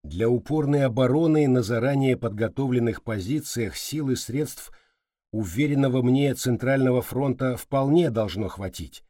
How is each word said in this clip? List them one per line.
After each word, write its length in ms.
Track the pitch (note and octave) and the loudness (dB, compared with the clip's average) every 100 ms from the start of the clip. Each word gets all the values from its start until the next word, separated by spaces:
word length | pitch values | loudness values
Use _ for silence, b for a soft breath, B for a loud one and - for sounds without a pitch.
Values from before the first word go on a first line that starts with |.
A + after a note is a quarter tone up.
«Для 260 | D2 F2 A2+ | -8 -2 2
упорной 560 | B2 - D#3 C#3 D3 | 2 0 -2 2 2
обороны 600 | C3+ A2+ B2+ C#3+ E3 D#3 C#3+ | 2 2 2 4 4 4 4
на 140 | B2+ | 4
заранее 560 | G#2 A#2 B2+ C#3 C3+ B2 | 2 0 0 2 2 0
подготовленных 840 | A2+ G#2 A2 - C3+ B2 A#2 G2+ | -2 -2 -4 -2 0 2 0 -2
позициях 720 | - G#2+ F#2 D3+ D3+ A#2+ A2 | -6 -6 -4 -4 -4 -6 -6
сил 340 | - - D3+ C#3 | -6 -8 -4 -2
и 60 | |
средств 560 | B2 - C3 D3+ - - b b b _ _ _ | -2 -2 -4 -4 -8 -18 b b b _ _ _
уверенного 720 | A2 G2 F#2+ D3 C#3+ C3+ B2+ | -6 -4 -2 0 2 2 2
мне 320 | B2 C3 C#3+ | 2 4 2
Центрального 680 | B2 B2+ A#2 B2+ C3+ B2+ B2 | 0 -2 -2 0 2 2 2
фронта 560 | - B2+ C#3 B2+ C3 A#2+ | -2 -4 -4 -2 -4 -4
вполне 520 | - C#3 C#3 E3 D#3+ | -4 -2 4 4 4
должно 380 | A2+ G#2+ F2+ A2 | 0 -2 -4 -6
хватить» 560 | - F#2+ - D#2 - | -6 -10 -10 -14 -16